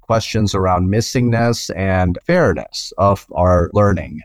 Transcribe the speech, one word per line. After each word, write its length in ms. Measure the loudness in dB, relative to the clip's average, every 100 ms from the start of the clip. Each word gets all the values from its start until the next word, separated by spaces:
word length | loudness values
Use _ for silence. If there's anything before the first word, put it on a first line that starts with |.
questions 520 | -2 -2 0 -2 0
around 340 | 0 0 0 0
missingness 880 | 0 0 -2 0 0 0 -2 -6
and 420 | -4 -2 0 0 -2 -2
fairness 680 | 2 2 0 -6 -12 -12 0
of 300 | 0 0 -4
our 380 | 0 2 4 2
learning 480 | 2 2 0 -4 -12